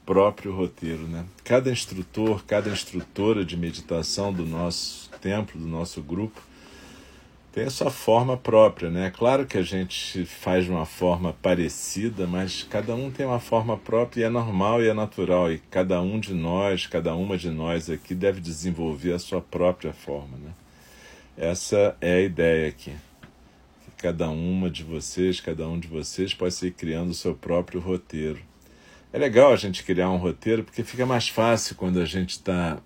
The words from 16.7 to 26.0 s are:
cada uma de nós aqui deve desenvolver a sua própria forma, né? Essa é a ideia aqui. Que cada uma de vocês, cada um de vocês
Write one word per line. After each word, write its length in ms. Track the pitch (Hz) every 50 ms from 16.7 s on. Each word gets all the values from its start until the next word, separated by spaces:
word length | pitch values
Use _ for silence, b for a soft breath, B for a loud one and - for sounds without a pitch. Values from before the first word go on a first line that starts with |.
| 95 90 -
cada 260 | - - 85 82 85 80
uma 240 | 87 95 101 95
de 140 | 85 87 87
nós 400 | 80 80 80 82 85 85 78 85
aqui 240 | 80 73 - - 92
deve 260 | 92 98 98 92 95
desenvolver 720 | 82 82 80 76 85 92 85 85 82 80 76 67 85 87 85
a 60 | 90
sua 200 | - - 95 87
própria 540 | - - - 85 87 90 90 - - 78 76
forma, 420 | - - 76 71 71 71 69 64
né? 140 | 65 71 78 87 - - B B B B B B B B B B B B B B
Essa 580 | - 82 82 87 - - - 107 101 101 98 - -
é 140 | - 87 90
a 60 | 90
ideia 480 | 98 95 82 80 82 82 82 80 78 76
aqui. 220 | - - - 73 67 73 - - - _ - - _ - - - _ _ _ _ _ _ -
Que 60 | - -
cada 340 | - - 87 85 80 85 80
uma 360 | 78 80 85 90 92 95 92
de 140 | 87 - -
vocês, 580 | 78 80 82 76 73 - - 90 92 92 90 -
cada 280 | - 87 78 80 80
um 120 | 82 85 85
de 80 | 82
vocês 460 | 80 82 78